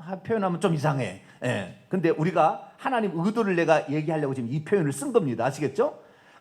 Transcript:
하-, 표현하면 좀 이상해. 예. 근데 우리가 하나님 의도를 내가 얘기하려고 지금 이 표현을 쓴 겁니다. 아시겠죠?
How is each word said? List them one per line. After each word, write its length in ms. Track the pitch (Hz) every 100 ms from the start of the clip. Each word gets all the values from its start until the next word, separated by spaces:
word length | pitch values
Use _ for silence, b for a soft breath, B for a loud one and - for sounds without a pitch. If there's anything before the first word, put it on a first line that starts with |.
하-, 180 | 165 190
표현하면 400 | - 220 190 170
좀 140 | 196
이상해. 480 | 156 151 139 107 90 - B 123
예. 400 | 113 90 - -
근데 220 | 185 165
우리가 640 | 151 160 170 147 - - -
하나님 380 | - 240 208 165
의도를 400 | 185 214 196 170
내가 340 | 156 156 143
얘기하려고 440 | 147 151 160 139
지금 160 | 131 117
이 140 | 151 156
표현을 260 | 202 147
쓴 220 | 135 277
겁니다. 320 | 233 147 113 127
아시겠죠? 520 | 143 143 - 285 - B B B B